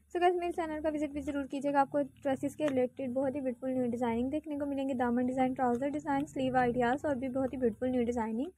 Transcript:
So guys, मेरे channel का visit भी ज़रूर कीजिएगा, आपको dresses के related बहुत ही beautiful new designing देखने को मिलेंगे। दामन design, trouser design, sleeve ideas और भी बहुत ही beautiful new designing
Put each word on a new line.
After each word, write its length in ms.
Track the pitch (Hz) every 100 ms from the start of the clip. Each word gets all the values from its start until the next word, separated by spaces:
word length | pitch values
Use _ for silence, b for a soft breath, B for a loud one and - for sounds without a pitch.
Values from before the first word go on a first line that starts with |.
| _
So 60 | 359
guys, 140 | 349 359
मेरे 160 | 349
channel 280 | 339 320 311
का 60 | 311
visit 240 | 302 294
भी 80 | 294
ज़रूर 240 | 277 285 262
कीजिएगा, 340 | 277 285 285
आपको 220 | 269 294
dresses 520 | 285 - 285 269 285
के 120 | - 302
related 460 | 262 247 - 277
बहुत 200 | 247 269
ही 60 | 277
beautiful 300 | 262 240 262
new 160 | 254 247
designing 400 | 233 240 226 254
देखने 280 | 302 311 285
को 80 | 285
मिलेंगे। 280 | 277 269 247
दामन 300 | 247 240 247
design, 280 | 262 254
trouser 360 | 262 254 240 285
design, 340 | 294 294 277 294
sleeve 300 | 294 262 254
ideas 480 | 247 247 233 277 311
और 80 | 269
भी 120 | 262
बहुत 240 | 254 262
ही 60 | 269
beautiful 320 | 247 214 254
new 140 | 254
designing 460 | 233 240 220 220 311